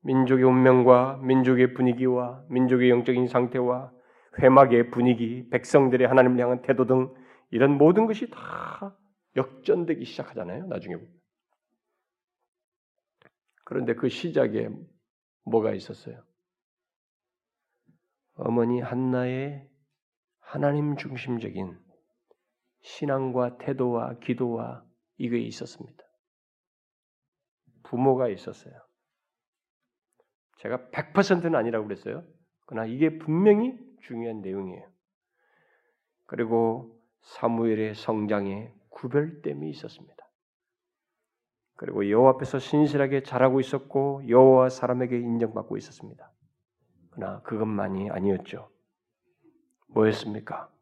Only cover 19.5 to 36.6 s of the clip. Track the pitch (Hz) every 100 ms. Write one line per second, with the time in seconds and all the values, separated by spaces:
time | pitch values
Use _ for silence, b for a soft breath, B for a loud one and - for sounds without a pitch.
19.5 | 143 139 _ _ _ _ _ _ _ -
20.5 | 147 143 147 147 143 - 127 131 120 107
21.5 | 90 95 87 _ _ _ _ _ _ _
22.5 | _ _ _ - - 147 135 131 123 123
23.5 | 120 - 131 123 120 120 123 - 120 123
24.5 | 113 117 123 _ _ _ _ 123 120 117
25.5 | - - - 113 _ _ _ _ _ _
26.5 | _ _ _ _ _ _ _ _ _ _
27.5 | _ _ _ - 120 135 131 123 95 -
28.5 | - - - _ _ _ _ _ _ _
29.5 | _ _ _ _ _ _ _ _ _ _
30.5 | _ - 127 - - 151 - 196 185 170
31.5 | 156 113 113 107 95 - 107 - _ _
32.5 | _ _ 117 110 123 156 160 156 156 208
33.5 | 208 247 254 - _ - 117 117 110 95
34.5 | 95 95 90 - _ _ _ _ _ _
35.5 | _ _ _ _ _ _ _ _ 123 117
36.5 | 117